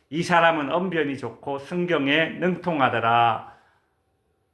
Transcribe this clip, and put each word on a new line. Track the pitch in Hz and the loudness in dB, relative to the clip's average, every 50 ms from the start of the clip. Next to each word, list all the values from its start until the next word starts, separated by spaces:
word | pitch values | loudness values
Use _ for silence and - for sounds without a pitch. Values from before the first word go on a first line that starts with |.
| _ _ | _ _
이 | 135 160 | -6 -6
사람은 | 165 - 180 170 165 165 160 151 143 135 | -2 2 2 4 4 4 4 2 -2 -2
언변이 | 151 175 190 185 165 165 147 139 135 113 | -2 -2 -2 -2 -2 -2 -2 -2 -4 -6
좋고 | 123 113 - - - 139 139 135 | -8 -10 -12 -10 -10 -8 -8 -8
성경에 | - - 175 175 175 165 170 147 135 139 147 160 160 - - - | -8 -6 -4 -4 -2 0 0 0 2 2 2 2 0 -2 -2 -2
능통하더라." | 160 185 175 165 - 180 165 143 131 120 117 117 113 113 117 120 117 117 110 107 - - - _ _ _ _ _ _ _ _ _ _ _ _ _ _ _ _ _ _ _ | -2 -2 -2 -2 -4 -4 0 2 2 2 2 0 2 2 4 4 4 2 2 -2 -6 -14 -20 _ _ _ _ _ _ _ _ _ _ _ _ _ _ _ _ _ _ _